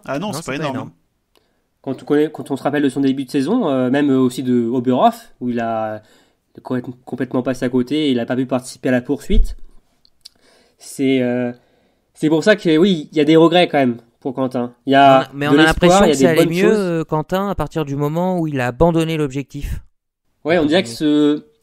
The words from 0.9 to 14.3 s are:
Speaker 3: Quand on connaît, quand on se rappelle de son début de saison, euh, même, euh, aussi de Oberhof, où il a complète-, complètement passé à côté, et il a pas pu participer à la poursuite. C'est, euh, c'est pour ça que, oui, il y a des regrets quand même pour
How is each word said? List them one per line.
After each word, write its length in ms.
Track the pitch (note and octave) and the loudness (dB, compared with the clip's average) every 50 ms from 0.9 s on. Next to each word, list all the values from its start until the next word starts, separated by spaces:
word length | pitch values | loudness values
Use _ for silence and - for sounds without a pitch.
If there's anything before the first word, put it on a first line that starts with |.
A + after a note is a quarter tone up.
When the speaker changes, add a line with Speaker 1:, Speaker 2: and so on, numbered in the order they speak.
| _ _ _ _ _ _ _ _ _ _ _ _ _ _ _ _ _ _ | _ _ _ _ _ _ _ _ _ _ _ _ _ _ _ _ _ _
Speaker 3:
Quand 200 | - C#3 B2+ - | -10 -10 -10 -10
on 40 | - | -4
connaît, 260 | - D3 D3 D3+ D3+ | -2 0 0 0 0
quand 180 | - - B2+ - | -4 -10 -10 -8
on 80 | C#3 B2 | -8 -4
se 60 | - | -4
rappelle 180 | D3+ C#3 D3 | -4 -2 0
de 80 | D3 C#3 | -2 -2
son 100 | B2+ C#3+ | -2 0
début 240 | C#3 C3+ C3 C3+ C#3 | -2 -2 -2 -2 -6
de 40 | - | -4
saison, 400 | - C#3+ C3 D#3 A3+ B3+ G#3+ D#3 | -2 -2 -2 0 -2 -2 -2 -2
euh, 220 | C3+ C3 B2+ B2 | -2 0 0 0
même, 180 | B2 C#3+ D3 C#3+ | 0 0 2 2
euh, 80 | C3 C3 | 2 2
aussi 240 | C3 B2+ B2+ - | 2 0 -2 -4
de 240 | C3 B2+ B2 B2 A#2 | -4 0 0 0 0
Oberhof, 680 | A2+ B2+ C3 A#2 B2+ B2 C#3 G3+ A#3 A3+ - - - - - | 0 -2 -4 -2 -2 0 2 2 0 0 -2 -16 -20 -18 -10
où 100 | B2+ B2 | -8 -6
il 100 | A#2+ A#2+ | -6 -4
a 420 | A#2 A2+ A2+ A2 A2 A2 G#2+ G#2+ G#2+ _ _ _ _ _ _ _ _ _ _ - - | -4 -4 -4 -4 -6 -6 -8 -12 _ _ _ _ _ _ _ _ _ _ _ -20 -10
complète-, 240 | - C3 B2 B2 C3 B2+ _ _ | -6 -6 -6 -6 -8 -16 _ _
complètement 380 | - - B2+ C3+ B2 - C3 B2 | -14 -8 -8 -6 -4 -4 -4 -2
passé 200 | C3+ B2+ - C3+ | -4 -4 -4 -4
à 60 | B2 | -2
côté, 380 | B2+ B2+ B2 B2 C#3+ D3+ D#3 C#3+ | 0 -2 -2 0 -2 -2 0 0
et 40 | |
il 80 | B2+ A#2+ | 0 0
a 60 | A#2 | -2
pas 100 | A#2+ B2+ | -2 -4
pu 120 | B2 C3+ B2+ | -4 -4 -2
participer 420 | C3 B2 - - - - - C#3 | -4 -6 -6 -8 -16 -8 -4 -2
à 20 | |
la 100 | B2+ B2 | -2 -2
poursuite. 540 | A#2+ - C#3 B2+ - - F#3+ - - - - - - - - - _ _ _ _ _ _ _ _ _ - _ _ _ _ _ _ _ _ _ _ | 0 -2 -6 -6 -2 2 4 4 4 4 2 -8 -12 -18 -18 -20 _ _ _ _ _ _ _ _ _ -20 _ _ _ _ _ _ _ _ _ _
C'est, 420 | - - - - C#3 C3 C3+ C3 | -20 -18 -8 -2 0 0 2 0
euh, 300 | B2 B2 B2 B2 B2 A#2+ A#2+ - _ _ _ _ _ _ _ _ _ _ _ | 0 -2 -2 -4 -4 -6 -8 -12 _ _ _ _ _ _ _ _ _ _ _
c'est 140 | - F3+ F3+ | -4 -2 0
pour 140 | D#3+ D#3 D3+ | 0 2 2
ça 120 | G#3+ G#3 | 2 2
que, 220 | G3 - F3 D#3 D#3 | 2 2 0 2 4
oui, 320 | F3+ G#3 F#3 D#3 C#3+ - | 4 2 2 -2 -4 -6
il 60 | - D#3 | -2 0
y 40 | |
a 20 | D3 | 2
des 100 | D3 D#3+ | 4 6
regrets 320 | D#3+ E3 E3 E3 F3+ F3 E3+ | 6 6 6 4 4 2 2
quand 100 | - C#3+ | 2 0
même 200 | C3+ B2 A#2 A#2+ _ _ _ _ | 0 0 -2 -4 _ _ _ _
pour 140 | - C#3+ | -10 -10